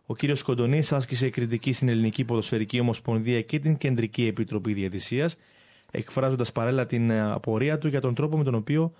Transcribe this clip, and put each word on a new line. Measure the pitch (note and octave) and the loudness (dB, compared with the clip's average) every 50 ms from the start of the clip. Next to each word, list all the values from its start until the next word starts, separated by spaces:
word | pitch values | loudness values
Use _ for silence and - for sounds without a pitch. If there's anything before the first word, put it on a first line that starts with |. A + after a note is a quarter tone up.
| _ | _
Ο | _ B2+ | _ -6
κύριος | - - C#3 C#3+ C3+ - | -2 0 0 0 -2 0
Κοντονής | - B2+ A#2+ A#2+ A#2+ C#3 D#3 D#3 - D3+ | -2 0 0 2 2 2 2 2 2 0
άσκησε | C#3 C3 - C3+ A#2+ C3 C3 | 0 0 -2 -2 0 0 0
κριτική | A#2+ - B2 A2+ A#2 A2+ - C#3 B2+ | 0 0 -2 0 -2 -2 0 -2 0
στην | - - B2+ | 2 2 2
Ελληνική | A#2+ A2+ A2+ A2 G#2+ - C3 | 4 4 2 2 2 0 -2
Ποδοσφαιρική | A#2 A#2+ A2+ G#2 - - A2+ G#2+ G2+ - B2 | 0 0 -2 0 0 0 -2 -2 0 0 0
Ομοσπονδία | A#2+ A#2+ A2 - - - A#2 A2+ A2 A#2 B2 A#2 A2+ | 2 0 0 -2 -2 -2 -2 0 0 2 0 0 0
και | - - D3+ | 0 -4 -2
την | C#3+ D#3 D#3 | 2 2 0
Κεντρική | C#3 - C#3+ C3 A#2 A2+ A2 A2 - A#2+ | 2 2 0 0 2 0 -2 0 0 0
Επιτροπή | A2+ G2+ F2 A2+ - - G#2+ F#2 A2 G#2+ | 0 0 -2 -4 -2 -2 -4 -2 -2 -2
Διαιτησίας, | G2 G2 F#2+ F2+ G2 - - A#2+ B2+ D3 E3+ E3 - _ _ _ - - _ - - _ _ | -2 -2 -4 -4 -6 -6 -4 -2 -2 -2 -2 -4 -6 _ _ _ -20 -20 _ -20 -20 _ _
εκφράζοντας | - - - - - - C3 C3+ C3 B2+ B2 A2+ - | -8 -8 -8 -4 -2 0 0 0 2 0 -2 -2 0
παράλληλα | - A2+ A#2+ C3 C3+ B2 | -2 0 2 2 0 0
την, | A#2 - A#2+ A#2 A#2 | 0 0 2 2 2
ε, | A2+ A2 | 2 2
απορία | A2 G#2+ G#2+ G#2 - - A2 A2 B2+ C#3+ D3+ D3+ | 2 0 -2 -2 -2 -2 0 0 2 0 0 0
του | D3 D#3 | -2 -2
για | C#3 C#3 | -2 0
τον | B2+ C3 B2 | 0 0 0
τρόπο | A#2 D3 D#3 D#3 | 0 -2 0 0
με | D#3 D3 | 0 0
τον | C3 A#2+ | 2 0
οποίο | A2+ G#2+ A2+ C#3+ D3+ D#3+ E3 E3 _ | 0 0 0 2 2 2 0 -2 _